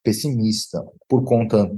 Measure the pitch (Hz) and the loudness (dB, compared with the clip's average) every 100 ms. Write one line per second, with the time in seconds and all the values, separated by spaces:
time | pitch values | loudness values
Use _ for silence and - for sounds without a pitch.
0 | - 107 151 120 110 107 - 82 - - | -2 -2 -2 0 0 -2 -6 -10 -10 -16
1 | - 131 127 117 110 107 98 | 0 0 2 2 2 2 0